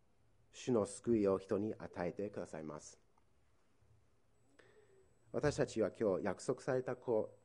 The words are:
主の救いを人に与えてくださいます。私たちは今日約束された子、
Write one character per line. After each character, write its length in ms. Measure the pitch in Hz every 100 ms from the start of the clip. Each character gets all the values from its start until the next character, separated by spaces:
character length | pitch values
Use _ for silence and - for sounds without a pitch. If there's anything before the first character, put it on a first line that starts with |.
| _ _ _ _ _
主 200 | - -
の 140 | 117 98
救 320 | - 117 113
い 100 | 98
を 120 | 95
人 180 | - 98
に 160 | 107
与 340 | - 85 95 87
え 40 |
て 180 | - 104
く 100 | 104
だ 60 | 87
さ 140 | 80
い 40 |
ま 160 | 78 73
す。 200 | - - _ _ _ _ _ _ _ _ _ _ _ _ _ _ _ _ - - - - - _ _
私 240 | 113 147 143
た 100 | 127
ち 160 | 110
は 80 | 95
今 300 | - 107 87
日 60 | 92
約 200 | 92 -
束 160 | 98
さ 120 | -
れ 100 | 131
た 120 | 127 123
子、 380 | - 110 - -